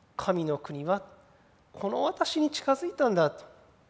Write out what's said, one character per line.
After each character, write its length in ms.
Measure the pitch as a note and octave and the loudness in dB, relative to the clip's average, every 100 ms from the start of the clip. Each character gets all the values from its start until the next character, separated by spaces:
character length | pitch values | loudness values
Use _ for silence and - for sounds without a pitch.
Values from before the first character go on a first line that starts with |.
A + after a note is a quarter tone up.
| _ - | _ -4
神 280 | - F3+ | 0 0
の 140 | D#3 D3 | 0 -2
国 260 | - C#3+ | -4 -6
は 180 | D#3 G3+ - - _ _ _ _ _ | -2 -2 -4 -20 _ _ _ _ _
こ 160 | - G3+ | -8 -4
の 120 | A#3+ | -2
私 380 | D4 F#4+ E4+ D#4+ | 0 0 -2 0
に 100 | D4+ | 0
近 220 | - - | 0 0
づ 140 | C4+ F4 | 0 -2
い 60 | |
た 160 | - B3+ | 0 2
ん 60 | |
だ 160 | F3+ D3+ | 4 2
と、 140 | - - - - _ | 0 -18 -20 -20 _